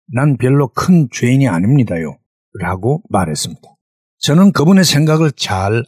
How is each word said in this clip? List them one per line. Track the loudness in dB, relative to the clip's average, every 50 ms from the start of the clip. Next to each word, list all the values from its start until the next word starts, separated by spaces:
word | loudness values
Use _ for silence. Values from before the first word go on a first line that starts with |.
| _ -8
난 | -4 -2 0 0 0 0
별로 | 0 0 2 2 0 -2
큰 | -4 -4 0 2 2 2 2 0
죄인이 | -4 -4 -2 0 2 2 2
아닙니다요." | 0 0 0 0 2 2 2 2 0 -4 -6 -8 -10 -12 _ _ _ _ _ _ _ -14 -10
라고 | -8 -8 -6 -4 -4 -4 -4 -4 -6 -6
말했습니다. | -4 -4 -4 -4 -6 -8 -10 -10 -12 -16 _ -20 _ _ _ _ _ _ _ _ _ -8
저는 | -2 0 2 4 4 4
그분의 | 4 2 2 4 4 4 4
생각을 | 2 0 0 0 2 2 2 0 0
잘 | -2 -4 -8 -6 -4 -2 -2 -2 -2 -2 -4